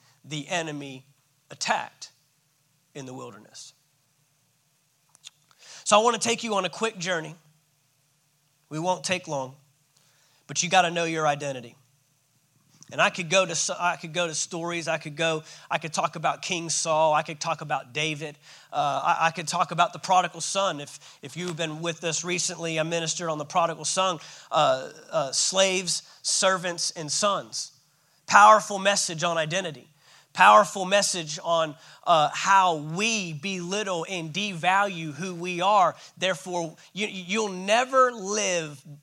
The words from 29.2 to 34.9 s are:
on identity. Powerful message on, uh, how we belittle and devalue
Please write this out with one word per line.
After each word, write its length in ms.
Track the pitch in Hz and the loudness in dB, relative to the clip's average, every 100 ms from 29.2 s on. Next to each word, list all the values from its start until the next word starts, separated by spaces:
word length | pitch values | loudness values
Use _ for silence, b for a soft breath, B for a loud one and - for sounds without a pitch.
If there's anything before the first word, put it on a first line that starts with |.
on 140 | 170 165 | -2 0
identity. 500 | 156 180 180 131 - b b b b | -2 -2 -4 -10 -18 b b b b
Powerful 500 | - 190 214 202 202 | 6 10 10 8 0
message 540 | 185 202 196 180 156 156 | 0 2 2 -2 -6 -8
on, 340 | 170 165 160 139 B B - | -2 0 0 -4 B B 4
uh, 220 | 165 147 | 4 4
how 420 | - 185 196 185 156 | 0 4 6 6 2
we 560 | 151 170 220 220 175 | -4 -4 -2 -2 -4
belittle 720 | 151 196 185 175 202 196 175 165 | -6 -6 -6 -4 -4 -2 -4 -4
and 200 | 185 160 | -6 -6
devalue 840 | 170 208 170 175 190 202 | -6 -6 -2 2 2 2